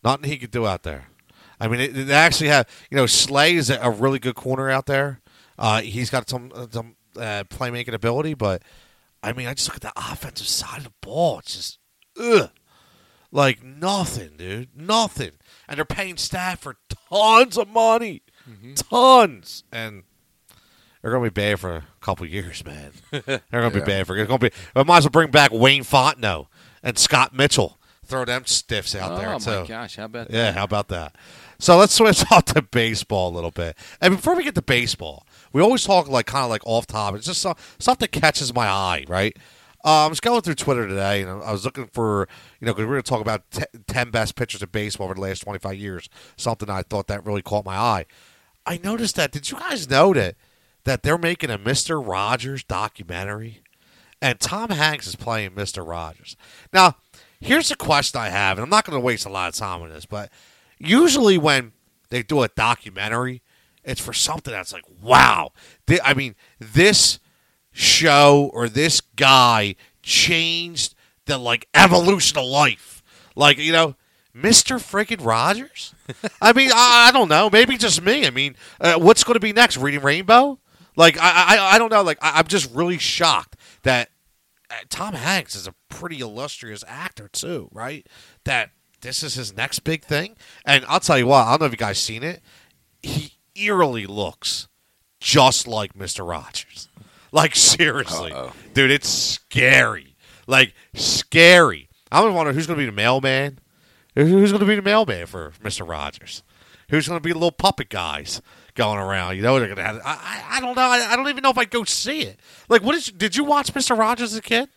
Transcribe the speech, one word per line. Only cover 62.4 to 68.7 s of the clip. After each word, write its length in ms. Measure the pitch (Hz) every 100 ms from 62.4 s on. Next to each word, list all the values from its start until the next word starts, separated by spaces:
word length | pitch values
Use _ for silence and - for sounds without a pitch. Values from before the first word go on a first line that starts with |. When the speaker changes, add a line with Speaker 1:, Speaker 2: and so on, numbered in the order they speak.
Speaker 1:
a 60 | 117
documentary, 920 | - 113 120 - 95 104 117 127 127 _ _ _ _
it's 180 | - 127
for 120 | -
something 380 | 117 - 156 -
that's 200 | 107 92
like, 120 | 90 _ _
"Wow, 500 | 107 131 127 95 71 _ - _ -
thi-, 140 | 170
I 100 | 135
mean, 220 | 139 135 104 _ _
this 600 | 110 113 190 202 - - _ _ _ _ _
show 800 | - - - 160 143 143 143 143
or 140 | -
this 320 | 120